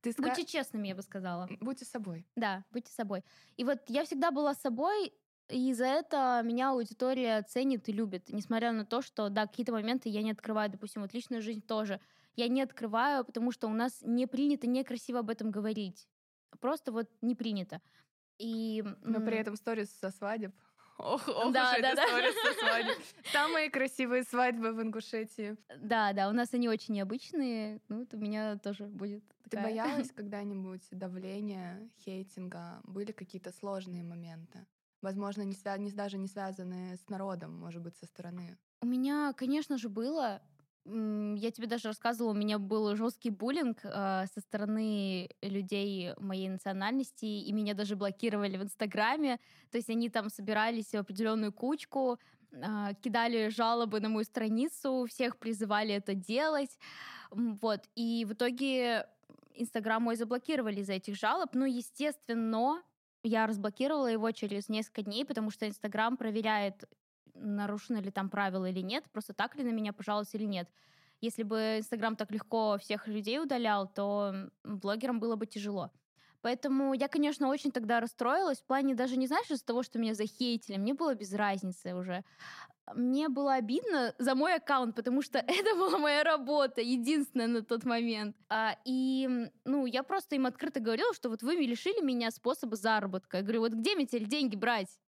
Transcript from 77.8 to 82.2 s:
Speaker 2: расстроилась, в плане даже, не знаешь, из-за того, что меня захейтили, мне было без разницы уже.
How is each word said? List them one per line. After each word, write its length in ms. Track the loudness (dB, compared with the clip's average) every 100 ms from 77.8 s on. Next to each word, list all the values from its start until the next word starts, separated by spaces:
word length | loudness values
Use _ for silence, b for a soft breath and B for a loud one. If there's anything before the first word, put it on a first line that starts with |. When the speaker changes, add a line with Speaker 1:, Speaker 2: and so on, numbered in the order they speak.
| 2 2
Speaker 2:
расстроилась, 580 | 2 0 2 4 2 0
в 60 | 2
плане 280 | 2 4 2
даже, 200 | 2 2
не 100 | 2
знаешь, 220 | 2 2
из-за 160 | -2 0
того, 160 | -2
что 160 | 0 0
меня 160 | 0
захейтили, 640 | 0 -2 0 0 0 -2 -2
мне 160 | 0
было 220 | 2 0 0
без 180 | -2
разницы 600 | 0 2 0 -4 -6 -6 -6
уже. 280 | -4 -6